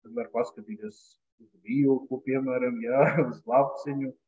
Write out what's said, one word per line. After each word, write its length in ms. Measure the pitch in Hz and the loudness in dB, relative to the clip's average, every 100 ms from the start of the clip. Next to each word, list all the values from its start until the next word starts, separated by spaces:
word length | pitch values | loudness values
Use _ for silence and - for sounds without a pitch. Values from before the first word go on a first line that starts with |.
| 113 | -8
tad 80 | |
var 160 | 117 110 | -8 -4
paskatīties 680 | 120 123 - 107 107 107 - _ _ _ _ | -4 -4 -6 -14 -12 -12 -14 _ _ _ _
uz 160 | 113 _ | -20 _
vilku, 600 | 110 135 139 131 - 127 | -4 2 4 2 0 -8
piemēram, 560 | - 131 135 127 127 117 | -2 -2 0 0 0 -2
jā, 260 | 117 131 151 156 | 0 4 4 4
<laughs> 80 | 123 | 0
uz 160 | - | -4
lapsiņu 720 | - 127 139 - 147 139 135 - | 2 2 2 -2 -6 -4 -6 -8